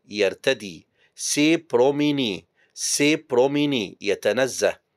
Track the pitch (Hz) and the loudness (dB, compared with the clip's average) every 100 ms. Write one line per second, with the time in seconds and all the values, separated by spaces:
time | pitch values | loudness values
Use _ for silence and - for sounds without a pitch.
0 | - 104 98 90 - 120 101 78 - _ | -8 0 0 0 -2 -2 -6 -16 -20 _
1 | _ - - 143 151 165 - 117 131 143 | _ -12 -6 0 2 0 0 2 2 2
2 | 147 143 120 87 - _ _ - - - | 0 0 -2 -6 -12 _ _ -10 -4 0
3 | 147 156 - 123 135 143 147 135 95 - | 2 0 0 2 2 2 0 0 -4 -6
4 | 98 92 110 110 131 - 101 - _ | -4 -2 0 0 -2 0 -2 -2 _